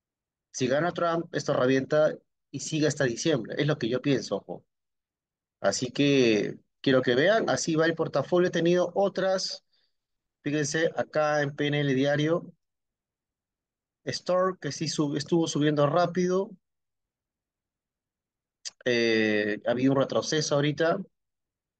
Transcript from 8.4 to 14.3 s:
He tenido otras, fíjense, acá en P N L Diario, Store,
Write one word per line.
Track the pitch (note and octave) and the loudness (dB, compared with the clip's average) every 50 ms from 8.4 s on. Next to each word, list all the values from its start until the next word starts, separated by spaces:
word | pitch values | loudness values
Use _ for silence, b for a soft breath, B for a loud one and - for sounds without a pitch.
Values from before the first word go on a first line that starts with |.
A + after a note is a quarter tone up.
| F3+ F3+ | 2 2
He | |
tenido | F3+ F3 E3 E3+ F3 F3+ F3+ F3+ - | 0 0 2 2 2 2 0 0 0
otras, | F#3+ G3 G3 - G3+ F#3+ F#3+ F#3+ F#3+ - - - - _ _ _ _ _ _ _ _ _ _ _ _ _ _ _ _ | 0 -2 0 0 -2 -2 -2 -2 -2 -4 -6 -10 -12 _ _ _ _ _ _ _ _ _ _ _ _ _ _ _ _
fíjense, | - D3+ C#3 D3+ D3 C#3 D#3+ D#3+ E3 E3 E3 | -8 -4 -2 -2 -2 -2 -2 0 -2 -2 -2
acá | B2 A#2 - - D#3 D3+ D3+ D3+ D3+ | -4 -6 -4 -2 -2 0 0 0 0
en | D3 C#3+ D3 | -2 -2 -2
P | - D3 D3 | -4 -2 -2
N | D3 D3 | 0 0
L | D3 C#3+ C3 | 0 0 2
Diario, | C3 C#3 C#3+ D3 D3 D3+ D#3 E3 F3 - - - _ _ _ _ _ _ _ _ _ _ _ _ _ _ _ _ _ _ _ _ _ _ _ _ _ _ _ _ _ - | 2 2 2 0 0 0 0 0 -2 -4 -8 -20 _ _ _ _ _ _ _ _ _ _ _ _ _ _ _ _ _ _ _ _ _ _ _ _ _ _ _ _ _ -10
Store, | C#3+ B2+ - - - | -10 -10 -8 -4 -2